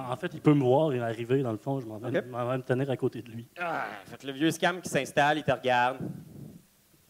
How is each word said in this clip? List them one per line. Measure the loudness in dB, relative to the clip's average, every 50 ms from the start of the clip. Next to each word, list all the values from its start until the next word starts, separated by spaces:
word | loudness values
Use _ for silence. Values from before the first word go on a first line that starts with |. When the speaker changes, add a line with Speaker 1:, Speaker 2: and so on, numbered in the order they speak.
| -4 -4
Speaker 1:
en | -6
fait, | -4 -6 -6
il | -4 2
peut | 4 6 6
me | 6
voir | 6 6 6 6 4 4 2
et | 0
arriver, | -2 -2 -4 -4 -2 0 2 2
dans | 2 0
le | -2 -4
fond, | -4 -4 -4 -4
je | -6
m'en | -8 -10 -8
vais, | -6 -4 -2 -2
Speaker 2:
Ok. | -4 -4
Speaker 1:
m'en | -6 -4 -2 -2
vais | -2
me | -2
tenir | 0 0 0 0 0 -2
à | -2
côté | 0 -2 -2 -2 -4
de | -12 -12
lui. | -12 -14 -14 -12 -10 -8
Speaker 2:
Ah, | -6 -4 -4 -4 -4 -6 -8 -12 -14
fait | -16 -16
que | -12 -10
le | -8
vieux | -2 0 2 2
Scam | 2 2 0 0 0 -2
qui | -4 -2
s'installe, | -2 -2 -2 0 2 4 4 4 4
il | 2 2
te | 0
regarde. | 0 0 2 2 4 4 4 2 0 -2 -6 -10 -10 -12 -14 -18 -18 -18 -18 -18 -18 -20 _ _ _ _ _ _ _ _ _